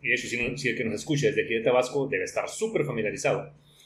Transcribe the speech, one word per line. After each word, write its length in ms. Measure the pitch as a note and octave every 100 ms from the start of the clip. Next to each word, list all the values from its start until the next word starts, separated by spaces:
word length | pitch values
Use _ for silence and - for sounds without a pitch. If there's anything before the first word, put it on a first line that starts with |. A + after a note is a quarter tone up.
y 60 | A#2
de 60 |
hecho, 140 | A#2+ A#2
si, 80 | A#2+
no, 160 | A#2+ A#2+
si 120 | B2+
el 80 | A2+
que 80 |
nos 100 | A2+
escucha 320 | G#2 - D3 A2
desde 160 | G#2
aquí 100 | F#2
de 80 | A2+
Tabasco 440 | A2+ B2 B2+ C#3 C3
debe 180 | G2
estar 240 | F#2 - -
súper 360 | - A3+ G3+
familiarizado, 680 | C#3+ A#2 G#2 G2 D3 F#2+ - - _ -